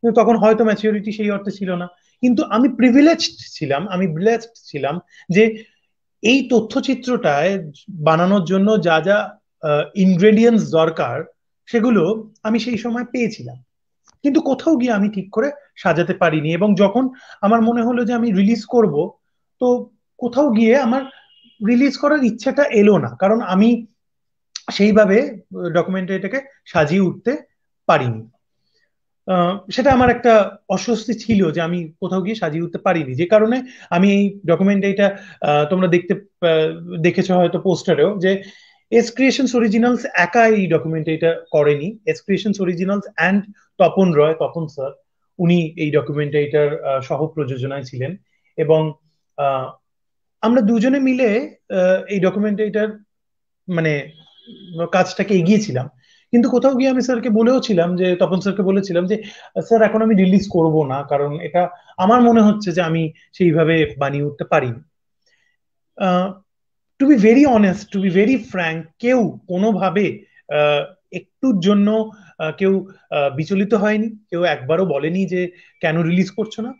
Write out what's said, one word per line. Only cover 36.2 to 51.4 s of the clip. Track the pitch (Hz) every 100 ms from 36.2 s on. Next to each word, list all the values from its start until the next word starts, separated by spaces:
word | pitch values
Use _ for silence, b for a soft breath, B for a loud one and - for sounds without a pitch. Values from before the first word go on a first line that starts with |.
| - _ 170 160 156 165 170 180
দেখেছো | 160 170 185 180
হয়তো | 175 170
পোস্টারেও, | 190 185 - 151 160 202
যে | 180 196 196 B B B B
S | 226 226 -
Creations | 269 - 262 247
Originals | 226 220 240 247 -
একা | 180 180 233 226
এই | 214 180
ডকুমেন্টারিটা | 156 160 160 156 160 165 165 -
করেনি। | 156 147 147 156 226 -
এস | 156
Creations | - 190 220 196
Originals | 180 170 185 202 - - 170
and | 202 196 b b _
তপন | 175 165 185
রয়, | 151 151
তপন | 160 143 170 160
sir, | - - - _ _ _ _
উনি | 170 175 160 160
এই | 156
ডকুমেন্টারিটার, | 147 - 147 147 147 147 151 147 151
আহ, | 143 135
সহ | 127 147 151
প্রযোজনায় | 156 139 131 135 139
ছিলেন। | 131 131 131 185 _ _ _ -
এবং, | 156 156 156 147 _ _ _ -
আহ, | 139 135 131 - _ _ _ _ _ _
আমরা | 220 247
দুজনে | 208 233 240 277
মিলে, | 262 254 247 208